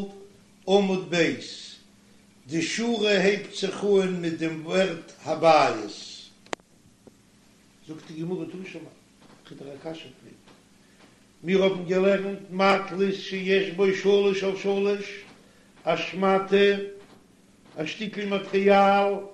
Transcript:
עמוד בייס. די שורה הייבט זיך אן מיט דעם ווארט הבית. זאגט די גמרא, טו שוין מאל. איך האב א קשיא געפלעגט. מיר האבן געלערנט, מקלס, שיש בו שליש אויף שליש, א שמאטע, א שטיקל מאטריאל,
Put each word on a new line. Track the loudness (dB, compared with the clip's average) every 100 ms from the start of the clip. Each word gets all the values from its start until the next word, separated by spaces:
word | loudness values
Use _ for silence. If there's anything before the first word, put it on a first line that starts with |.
| 4 -8 -20 -20 _ _ 2
עמוד | 2 4 0 -2
בייס. | 0 2 0 -8 -14 -16 -20 -20 _ _ _ _ _ -8
די | -4
שורה | -4 -2 -2 0 2
הייבט | 4 4 2 -4
זיך | -6 -6 -4
אן | 2 2 2 -2
מיט | -4
דעם | -4 -4 -6 -2
ווארט | 0 0 -2 -12 -12
הבית. | -6 2 6 6 4 0 -8 -12 -16 -18 -20 _ -14 -14 _ _ _ _ -20 -20 _ _ _ _ _ _ -18
זאגט | -16 -14
די | -10
גמרא, | -6 -6 -8
טו | -12 -14
שוין | -16
מאל. | -18 -20 _ _ -20 -20 -20
איך | -18
האב | -16
א | -14 -14
קשיא | -14
געפלעגט. | -16 -20 -20 -20 -20 -20 _ _ _ _ -20 _ _ _
מיר | 0 2
האבן | 4 0 -2
געלערנט, | 0 2 2 -2 -8 -8
מקלס, | 0 2 2 0 -2 -2 -2
שיש | -6 -6 0 0 0
בו | 0 0
שליש | 2 2 4 4 0
אויף | -2 -2
שליש, | -2 0 0 -2 -6 -14 -18 -20 -20 _ _ _
א | -4 -2
שמאטע, | -4 -2 2 2 2 4 4 2 -4 -12 -20 -20 _ _ _ _ -18 -10
א | -10
שטיקל | -8 -8 -6 -4
מאטריאל, | -4 -2 2 6 6 6 6 2 0 -6